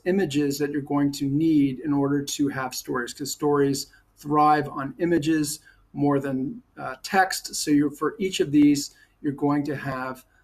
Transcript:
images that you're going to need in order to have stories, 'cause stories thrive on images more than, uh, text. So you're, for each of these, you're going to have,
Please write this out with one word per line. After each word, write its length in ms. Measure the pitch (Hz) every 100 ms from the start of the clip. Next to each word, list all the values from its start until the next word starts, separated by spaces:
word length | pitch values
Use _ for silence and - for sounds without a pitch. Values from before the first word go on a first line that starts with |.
| 175
images 540 | 190 175 143 143 139
that 120 | 143
you're 100 | 147
going 300 | 139 143 143
to 120 | 139 139
need 540 | 143 160 151 139 127
in 140 | 156
order 280 | 143 139 143
to 280 | 143 - 139
have 260 | 127 127 -
stories, 380 | - 131 120
'cause 180 | - 143
stories 560 | - 147 143 139 139 - _ _ _
thrive 500 | 147 147 151 151 143
on 260 | - 135 -
images 600 | 175 170 147 160 147 - - _ _
more 260 | - 143 139
than, 420 | 139 131 135 - - -
uh, 180 | 135 127
text. 520 | - 190 185 - - -
So 160 | -
you're, 180 | 147 147
for 260 | 143 151 -
each 200 | 190 190
of 120 | 156
these, 420 | 147 147 143 - - _ _
you're 120 | 151
going 300 | 139 147 147
to 120 | 143 139
have, 500 | 139 131 131 127 - _